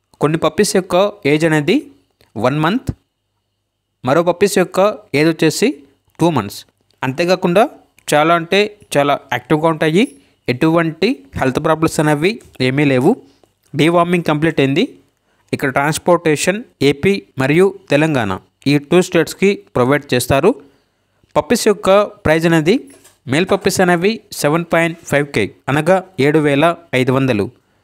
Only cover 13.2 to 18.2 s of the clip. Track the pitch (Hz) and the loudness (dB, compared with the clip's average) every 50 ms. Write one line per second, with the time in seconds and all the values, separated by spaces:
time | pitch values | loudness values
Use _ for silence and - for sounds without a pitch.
13.2 | - _ _ _ _ _ _ _ _ _ - 139 147 160 170 175 170 175 180 180 | -4 _ _ _ _ _ _ _ _ _ -2 0 0 2 2 2 0 2 0 -2
14.2 | 165 - 151 151 156 165 156 - 139 135 139 165 233 - - - _ _ _ _ | 0 0 -2 0 0 -2 0 0 0 0 2 0 -2 -2 -4 -14 _ _ _ _
15.2 | _ _ _ _ _ - - - - 139 123 139 139 151 156 - - - 175 170 | _ _ _ _ _ -10 -8 -4 -4 -2 -2 0 -2 -2 -2 -2 0 0 0 2
16.2 | - 165 151 139 - 185 180 214 254 - _ - 135 139 139 139 - 190 202 196 | 2 0 -2 0 0 -2 -4 -4 -6 -12 _ -2 0 0 0 0 0 -2 -2 -2
17.2 | - _ - - 131 131 147 170 190 196 190 - _ - 143 143 156 160 151 131 | -6 _ -8 -4 -2 0 2 2 2 2 0 -4 _ -2 0 0 2 2 0 -2